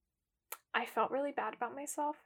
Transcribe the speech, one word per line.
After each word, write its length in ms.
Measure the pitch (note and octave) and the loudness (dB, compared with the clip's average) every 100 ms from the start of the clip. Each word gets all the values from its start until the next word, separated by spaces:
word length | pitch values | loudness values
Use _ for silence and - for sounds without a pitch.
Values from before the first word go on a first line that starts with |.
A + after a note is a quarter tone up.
| _ _ _ _ - - _ | _ _ _ _ -16 -16 _
I 120 | - A#3+ | 0 2
felt 260 | - A3 | 2 2
really 200 | C4 C#4+ | 2 0
bad 220 | C4+ A3 | 0 -2
about 220 | G#3+ A#3 C4 | -2 -4 -4
myself 400 | C#4+ - D4 D4+ | -6 0 0 0